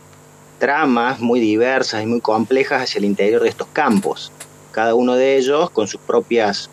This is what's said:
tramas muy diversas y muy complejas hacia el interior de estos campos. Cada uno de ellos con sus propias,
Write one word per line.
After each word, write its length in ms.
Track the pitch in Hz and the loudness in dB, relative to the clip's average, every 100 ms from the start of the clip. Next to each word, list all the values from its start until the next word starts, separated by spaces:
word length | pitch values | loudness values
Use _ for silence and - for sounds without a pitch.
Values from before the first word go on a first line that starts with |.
| - - - - - - | -20 -20 -20 -20 -20 -4
tramas 600 | 123 143 151 120 120 131 | -2 0 2 2 0 -2
muy 180 | 117 123 | 0 2
diversas 640 | 110 107 123 131 127 110 | 2 2 2 0 -2 -4
y 40 | 110 | -2
muy 140 | 117 | -2
complejas 600 | - 110 110 131 139 139 | 0 -2 0 0 0 -2
hacia 160 | 127 107 | -4 -2
el 60 | |
interior 380 | 101 101 101 117 | -2 0 0 2
de 80 | 117 | 0
estos 180 | - - | -2 -6
campos. 600 | - 147 101 87 - - - - - - | -2 0 0 0 -6 -12 -18 -20 -20 -10
Cada 220 | - 113 117 | -4 0 2
uno 180 | 123 123 | 2 2
de 200 | 135 135 | 2 2
ellos 340 | 127 147 175 | 2 0 0
con 160 | - 104 | -2 -4
sus 140 | 101 | -4
propias, 680 | - 120 - 117 107 101 - | -2 -2 0 0 0 -2 -8